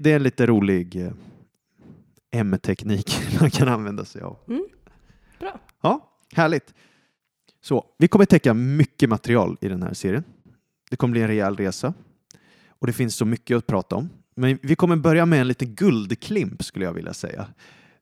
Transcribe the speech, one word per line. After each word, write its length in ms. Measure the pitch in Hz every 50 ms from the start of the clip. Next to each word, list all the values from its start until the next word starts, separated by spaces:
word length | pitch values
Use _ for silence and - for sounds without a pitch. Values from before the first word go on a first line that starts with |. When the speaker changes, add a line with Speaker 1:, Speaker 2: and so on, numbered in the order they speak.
Speaker 1:
det 100 | 143 156 151
är 40 |
en 60 | 147 139
lite 240 | 127 - - 123
rolig, 500 | 117 117 104 98 98 95 90 87 87 -
eh, 160 | 92 90 87 - - - - - - _ _ _ _ _ _ _ _ - - - - _ _ _ _ _ _
M-teknik 880 | - 117 104 98 95 95 - - 95 - - 104 104 95 - - - - - -
<laughs> 120 | - -
man 100 | 170 139
kan 180 | - - 135 127
använda 360 | 120 110 107 101 101 101 98
sig 180 | - - - 90
av. 160 | 92 - - _ -
Speaker 2:
Mm. 160 | 226 294 392 415 _ _ _ - _ _ _ _ _ _ _ _ _ -
Bra. 220 | 339 392 359 - - _ _ _ -
Speaker 1:
Ja, 360 | 160 233 302 - _ _ _ _ _ -
härligt. 400 | 170 165 156 165 139 - _ _ _ _ _ _ _ _ _ _ _ _ _ _ _ _ _ _ _
Så, 240 | - - 139 113 - _ _ -
vi 100 | 151 180
kommer 160 | - 202 202
täcka 300 | - 190 156 - 127 110
mycket 540 | 113 123 131 139 151 143 - _ - 135 117
material 480 | 110 104 - 120 117 120 95 90 90 -
i 80 | - 101
den 140 | 92 90 90
här 120 | 82 90
serien. 300 | - - 95 95 131 170 - - _ _ _ _ _ _ _ _ _ _ _
Det 60 | 127
kommer 160 | - 139 123 117
bli 80 | 117 113
en 60 | 110
rejäl 280 | 107 107 101 98 101
resa. 380 | 101 101 95 92 - - 135 180 - - _ _ _ _ _ _ _ _ _ _ _ _ _
Och 180 | _ _ -
det 60 | 120 113
finns 240 | - 127 113 -
så 80 | - 117
mycket 320 | 107 117 - _ - 123
att 100 | 120 -
prata 300 | - 110 95 - - 90
om. 120 | 98 143 175 - - _ _ _
Men 220 | - 127 131 135 127 -
vi 140 | 139 160
kommer 200 | - 185 170 170
börja 300 | 160 139 165 156 170 170
med 140 | 170 165 143
en 80 | 123 127
liten 260 | 120 - 131 120 107
guldklimp, 880 | - 190 202 123 113 104 95 113 - - - 214 208 135 92 117 - -
skulle 200 | - - - 95
jag 80 | 85 87
vilja 220 | 87 82 85 87
säga. 320 | - - - - - 104 - - _ - - - _ _ _ _ _